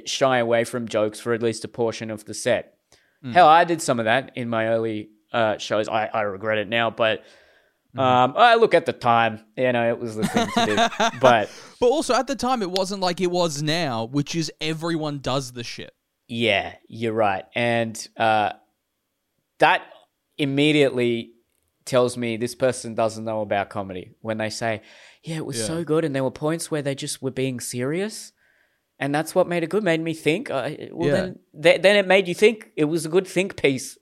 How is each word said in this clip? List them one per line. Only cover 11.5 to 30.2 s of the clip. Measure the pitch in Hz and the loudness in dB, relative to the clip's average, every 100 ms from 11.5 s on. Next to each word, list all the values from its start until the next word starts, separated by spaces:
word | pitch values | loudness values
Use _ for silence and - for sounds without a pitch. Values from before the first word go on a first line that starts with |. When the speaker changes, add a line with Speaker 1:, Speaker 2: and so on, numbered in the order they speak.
| - - - | -8 -16 0
Speaker 2:
But | 247 | 2
also | 285 - | 2 0
at | 240 254 | 0 -2
the | 254 | -4
time, | 247 262 | -2 -2
it | 180 | -2
wasn't | 180 180 196 | -2 -2 -2
like | 180 175 | -2 0
it | 180 | 0
was | 180 175 143 | 2 0 0
now, | 151 165 156 113 | -2 0 0 -2
which | 113 143 135 170 | -2 -2 -2 -4
is | 156 - | -6 -6
everyone | 156 160 165 170 151 143 | -6 -4 -4 -4 -4 -6
does | 135 131 127 | -4 -4 -4
the | 123 | -10
shit. | 117 - - _ _ _ - | -12 -12 -16 _ _ _ -10
Speaker 1:
Yeah, | 117 113 98 85 - _ | 0 2 2 0 -10 _
you're | 113 117 | -6 -4
right. | 110 104 95 - | 2 0 0 -6
And, | 120 120 117 113 107 - - | -4 0 0 -2 -6 -12 -2
uh, | 113 107 101 - _ _ _ _ _ _ _ _ _ - | 2 2 0 -4 _ _ _ _ _ _ _ _ _ 2
that | 151 180 - - _ _ _ - | 4 2 -2 -20 _ _ _ -6
immediately | 143 139 147 151 139 127 120 117 113 _ _ _ _ _ - | -2 2 4 6 4 2 0 -2 -6 _ _ _ _ _ -2
tells | 127 123 123 | 2 2 -2
me | 120 110 | -6 -4
this | 120 | -6
person | - 131 120 120 | -2 -2 -2 -6
doesn't | 110 113 107 | -2 -2 -4
know | 110 110 | -6 -6
about | 104 101 95 | -2 -2 -4
comedy | 107 98 92 - _ | -6 -10 -10 -14 _
when | 113 110 | -8 -6
they | 110 | -6
say, | 107 117 107 - - - _ | -4 -6 -6 -10 -20 -20 _
"Yeah, | - 160 | -12 -10
it | 143 | -8
was | 123 | -6
Speaker 2:
Yeah. | 110 | -4
Speaker 1:
so | 160 | -4
good," | 165 156 | -2 0
and | 160 | 0
there | 135 | 0
were | 131 | -2
points | - 151 165 - | -2 -4 -4 -4
where | 156 | -6
they | 143 | -4
just | 139 143 - | -6 -8 -8
were | 131 | -8
being | 127 131 123 | -4 -4 -4
serious, | - 123 127 165 208 214 - _ _ _ _ _ _ - | -8 -6 -4 -4 -6 -8 -18 _ _ _ _ _ _ -6
and | 139 | -2
that's | 147 160 | -2 0
what | 185 170 | 0 0
made | 175 | 0
it | 160 | 0
good, | 185 | 0
made | 190 160 | 0 0
me | 165 | -2
think. | 160 | -2